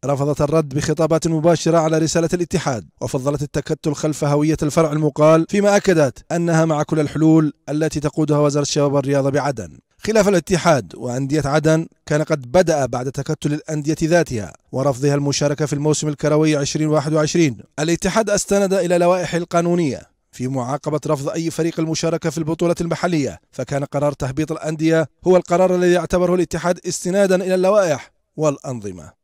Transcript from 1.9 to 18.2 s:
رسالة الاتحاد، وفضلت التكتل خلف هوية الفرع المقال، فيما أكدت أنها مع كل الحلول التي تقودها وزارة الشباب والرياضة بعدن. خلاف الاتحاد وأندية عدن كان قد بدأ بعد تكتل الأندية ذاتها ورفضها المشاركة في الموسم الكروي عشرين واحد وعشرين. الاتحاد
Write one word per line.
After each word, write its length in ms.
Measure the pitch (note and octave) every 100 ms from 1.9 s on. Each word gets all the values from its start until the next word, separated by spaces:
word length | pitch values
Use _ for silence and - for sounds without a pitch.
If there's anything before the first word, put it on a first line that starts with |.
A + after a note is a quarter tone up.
| D#3+
رسالة 320 | D#3+ E3+ E3
الاتحاد، 520 | F3 F3 F3+ D3 A#2+ D#2 _
وفضلت 400 | B2 C#3 C3 C#3+
التكتل 520 | C#3+ D3+ - D#3 -
خلف 300 | C#3+ D#3+ D3
هوية 340 | D3 C#3+ D3+ D3+
الفرع 280 | D3+ E3+ D#3+
المقال، 540 | D3+ D3+ - D3+ D#3+ E3
فيما 260 | G3+ G3+ G3+
أكدت 560 | G3 E3+ C#3 - -
أنها 340 | E3+ E3+ D#3+ D#3+
مع 180 | D3+
كل 160 | D3+ D#3
الحلول 540 | D3 D3 D#3+ D#3+ D#3 - -
التي 300 | D3 D#3+ D#3
تقودها 380 | D3 - D#3 D3
وزارة 260 | D3 C#3+
الشباب 300 | C#3+ D3+ C#3+
والرياضة 360 | C#3+ C3+ C#3 C3+
بعدن. 400 | C#3 C3+ B2 F2 B1+ _ _
خلاف 300 | - A3 G3
الاتحاد 680 | F#3+ - F3 F3 D3 F2+ -
وأندية 460 | B2 B2 C3+ D3+ C#3+
عدن 420 | D3 D3+ D#3+ E3 _ -
كان 180 | D3+
قد 280 | D#3 D#3 B2
بدأ 340 | D3 F3 D#3 C3
بعد 260 | A#2+ C3
تكتل 420 | C3 C3+ D#3 C3
الأندية 420 | D3 - D#3 C#3+ D#3
ذاتها 500 | D#3+ F3 D#3+ A#2+ F#2 - _
ورفضها 440 | B2 C3+ B2 C#3+ C#3+
المشاركة 500 | C#3+ C#3 D3 C#3+ D3+
في 80 |
الموسم 340 | C#3+ D3+ D3+ D3+
الكروي 480 | C#3+ D3+ D3+ D#3 D3+
عشرين 320 | C#3+ D3+ D#3
واحد 260 | D3+ D3
وعشرين. 440 | D#3 D3+ F3 D#3+ G#2 - -
الاتحاد 500 | D#3 E3+ F#3+ G3+